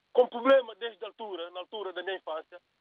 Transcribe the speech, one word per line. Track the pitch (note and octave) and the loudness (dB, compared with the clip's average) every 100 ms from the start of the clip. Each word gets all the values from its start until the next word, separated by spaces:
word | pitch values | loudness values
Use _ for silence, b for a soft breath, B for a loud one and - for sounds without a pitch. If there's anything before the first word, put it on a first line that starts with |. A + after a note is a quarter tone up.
| _ | _
com | - B3 | 2 2
problema | A#3+ A#3+ C4+ A#3 A3 | 2 6 6 6 -6
desde | A#3 G3 | -10 -8
a | G#3+ | -14
altura, | - A3 F3+ E3+ | -12 -10 -8 -10
na | F3+ | -10
altura | F3+ A3 F#3+ | -12 -8 -8
da | F3 | -6
minha | F3+ F#3 | -6 -6
infância, | - D#3 - F3 _ _ | -6 -8 -10 -20 _ _